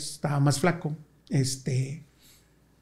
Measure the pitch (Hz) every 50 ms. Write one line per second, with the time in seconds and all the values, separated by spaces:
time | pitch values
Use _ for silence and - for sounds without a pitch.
0 | - - - - - 143 143 143 143 147 135 135 - 175 170 170 - 151 151 -
1 | - _ _ _ _ - 233 139 131 127 - - - - 127 127 135 135 143 -
2 | - _ _ _ - - - _ _ _ _ _ _ _ _ _